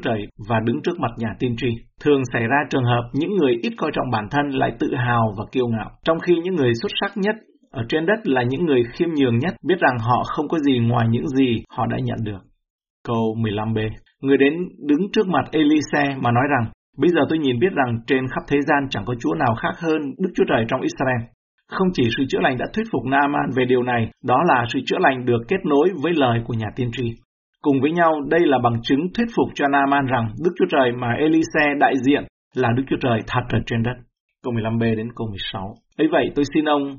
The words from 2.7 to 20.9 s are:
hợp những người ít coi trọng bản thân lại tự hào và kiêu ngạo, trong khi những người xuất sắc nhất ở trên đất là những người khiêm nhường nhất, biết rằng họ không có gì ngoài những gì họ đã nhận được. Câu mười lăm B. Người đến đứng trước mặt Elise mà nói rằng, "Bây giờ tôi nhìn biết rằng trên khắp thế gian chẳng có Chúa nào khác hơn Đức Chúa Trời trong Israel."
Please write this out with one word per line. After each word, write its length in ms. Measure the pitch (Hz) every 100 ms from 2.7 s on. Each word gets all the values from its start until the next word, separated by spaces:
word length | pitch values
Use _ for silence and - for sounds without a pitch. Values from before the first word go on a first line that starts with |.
| 147
hợp 260 | 120 120 117
những 180 | 135 170 202
người 180 | 143 117
ít 120 | 165 -
coi 140 | 156
trọng 180 | 143 131
bản 140 | 117 101
thân 180 | 143 143
lại 220 | 135 120 117
tự 160 | 151 139
hào 380 | 123 120 113 101
và 80 | -
kiêu 160 | 131 120
ngạo, 220 | 113 104 - -
trong 140 | 165
khi 160 | 165 170
những 120 | 170 190
người 160 | 127 117
xuất 100 | 202 -
sắc 100 | 202 202
nhất 180 | 196 220 - _ _
ở 120 | - 113
trên 160 | 156 165
đất 140 | 220
là 200 | 214 127
những 220 | 120 135 170
người 180 | 131 120
khiêm 160 | - 170
nhường 280 | 156 135 117
nhất, 160 | 156 -
biết 160 | - 180
rằng 180 | 165 120
họ 240 | 113 120 -
không 220 | - 147
có 120 | 175
gì 200 | 143 127
ngoài 280 | 117 120 120
những 180 | 117 160
gì 360 | 135 135 113 -
họ 160 | - 117
đã 120 | 120
nhận 140 | 127 117
được. 160 | 107 98 - _ _ _ _ _ -
Câu 280 | 117 113 110
mười 140 | 110
lăm 220 | 104 110
B. 40 | 110 107 110 - _
Người 160 | 135 139
đến 160 | 139 160 185 - 143
đứng 240 | 147 196
trước 140 | 220 185
mặt 180 | 160 120
Elise 640 | 151 151 156 135 156 143 131
mà 100 | 120
nói 120 | 120 139
rằng, 220 | 139 110 - _ -
"Bây 120 | 151
giờ 120 | 165 135
tôi 80 | 160
nhìn 220 | 139 120
biết 140 | 185 185
rằng 240 | 131 117 113
trên 200 | 135 131
khắp 140 | 170 -
thế 100 | 143 139
gian 160 | 147 135
chẳng 140 | 123 98
có 100 | 120
Chúa 140 | 151
nào 220 | 165 135 113
khác 200 | 170 175
hơn 220 | 165 156 143 -
Đức 100 | 185 -
Chúa 80 | -
Trời 160 | 131 113
trong 140 | 131
Israel." 400 | 131